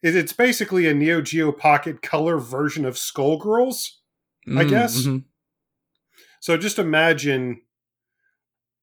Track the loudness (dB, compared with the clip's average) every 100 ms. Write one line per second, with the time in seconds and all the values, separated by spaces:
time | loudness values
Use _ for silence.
0 | 2 2 0 0 0 2 -2 2 2 2
1 | 2 0 -2 -2 -2 2 2 2 0 -10
2 | -4 -2 0 -2 -4 -4 -4 -2 -4 -4
3 | -8 -2 0 0 0 0 0 -2 -10 _
4 | _ _ _ _ -4 0 2 2 2 0
5 | -2 -4 -6 _ _ _ _ _ _ _
6 | _ _ _ _ -2 0 0 -2 0 2
7 | 4 2 0 -2 -2 -8 _ _ _ _
8 | _ _ _ _ _ _ _ _